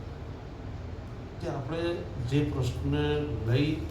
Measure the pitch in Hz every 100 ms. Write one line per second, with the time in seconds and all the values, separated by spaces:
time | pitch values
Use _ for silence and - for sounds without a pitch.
0 | - - - - - - - - - -
1 | - - - - 165 143 123 165 170 180
2 | - - 120 143 147 135 120 - 143 143
3 | 147 147 147 120 110 127 151 156 156